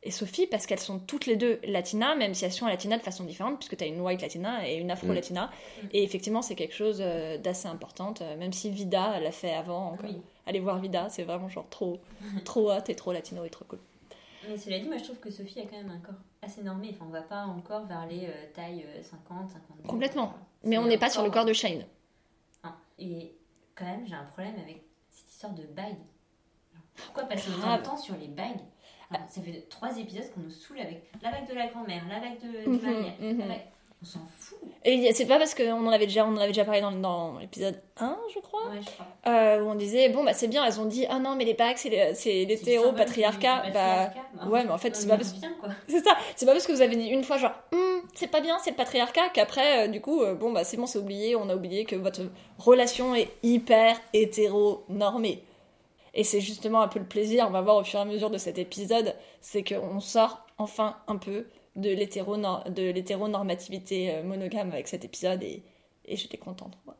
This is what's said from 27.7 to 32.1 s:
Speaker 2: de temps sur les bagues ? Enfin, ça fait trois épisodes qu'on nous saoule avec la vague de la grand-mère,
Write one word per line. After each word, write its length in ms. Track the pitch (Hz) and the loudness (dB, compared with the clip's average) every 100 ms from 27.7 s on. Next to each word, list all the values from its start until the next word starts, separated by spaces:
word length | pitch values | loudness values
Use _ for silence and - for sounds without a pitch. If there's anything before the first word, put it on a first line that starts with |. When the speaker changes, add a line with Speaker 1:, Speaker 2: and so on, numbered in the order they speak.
| 233 | -2
Speaker 2:
de 40 | - | -2
temps 120 | - | -10
sur 180 | - 175 | -10 -12
les 80 | 147 | -12
bagues ? 340 | 143 220 - - _ - - - | -10 -10 -10 -14 _ -20 -20 -12
Enfin, 100 | 175 - | -10 -10
ça 120 | - | -12
fait 240 | 170 165 - | -12 -12 -16
trois 280 | - 240 233 | -10 -8 -8
épisodes 280 | 220 190 247 185 | -10 -10 -12 -10
qu'on 60 | |
nous 80 | 160 | -12
saoule 280 | - - 277 | -14 -18 -12
avec 240 | 180 165 - 214 | -12 -12 -18 -10
la 80 | 226 | -6
vague 160 | 269 254 | -6 -8
de 40 | 247 | -6
la 120 | 233 | -6
grand-mère, 360 | 233 220 175 170 | -6 -8 -8 -8